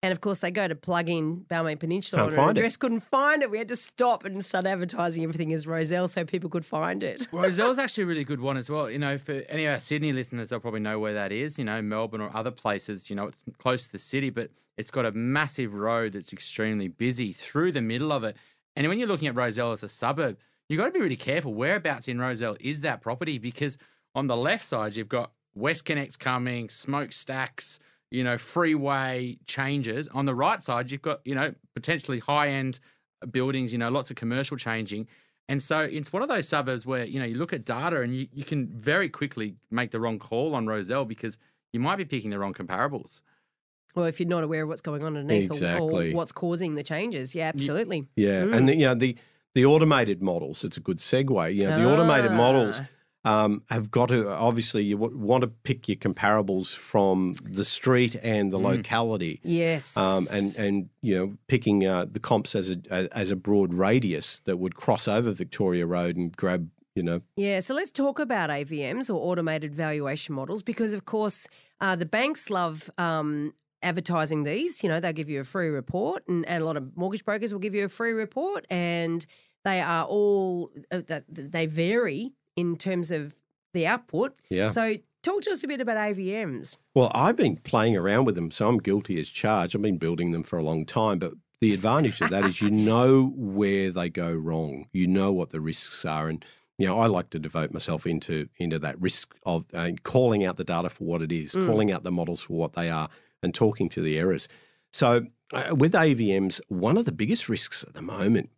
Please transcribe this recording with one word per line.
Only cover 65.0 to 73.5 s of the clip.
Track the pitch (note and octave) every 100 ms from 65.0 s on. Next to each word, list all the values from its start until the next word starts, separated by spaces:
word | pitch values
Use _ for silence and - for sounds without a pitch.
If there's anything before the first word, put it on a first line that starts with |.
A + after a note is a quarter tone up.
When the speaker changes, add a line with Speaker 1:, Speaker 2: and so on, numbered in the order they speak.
| -
Speaker 2:
over | G#2 A#2+
Victoria | F#2+ F2+ - G2 F2 E2+
Road | F2+ F2 E2+
and | F2
grab, | E2 F#2 F2+ E2 _ _ -
you |
know. | E2+ E2+ - -
Speaker 1:
Yeah, | G3+ G3
so | F#3
let's | C4+ F4
talk | - C#4 C#4
about | D4 A#3 E3
A | C#3+
V | C#3+ D3+ C3+
Ms | G3 C4
or | F#3
automated | C#3 F3 E3 D#3 D3+
valuation | D3 D#3 D3+ C#3 D3+ -
models | C#3 C3+ G#3+
because, | G3 A#3 A3+
of | G#3
course, | - G#3+ G#3+ G3+ - - _ _
uh, | G3
the | F#3 E3
banks | G#3+ C4 D4+ -
love, | G3 F3 D#3 - -
um, | F3 D#3+ D3+ D3 D3